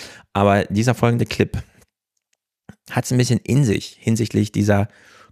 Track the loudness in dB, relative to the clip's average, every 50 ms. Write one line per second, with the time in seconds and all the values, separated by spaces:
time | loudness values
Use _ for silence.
0 | -20 -20 -20 -20 -20 _ -2 2 2 4 4 2 2 0 -2 0 0 0 0 2
1 | 0 0 0 0 -2 -4 0 -2 -2 -2 -2 -8 -10 _ _ _ _ _ _ _
2 | _ _ _ _ _ _ _ _ _ _ _ _ _ _ -20 _ _ -8 -6 -6
3 | -4 -2 0 0 2 2 0 -2 0 0 0 2 2 2 0 -2 -4 -10 -16 _
4 | -4 -2 -2 -2 -2 -2 0 -2 -2 0 0 -2 2 2 2 2 0 -2 _ _
5 | -20 -20 -20 -20 -20 _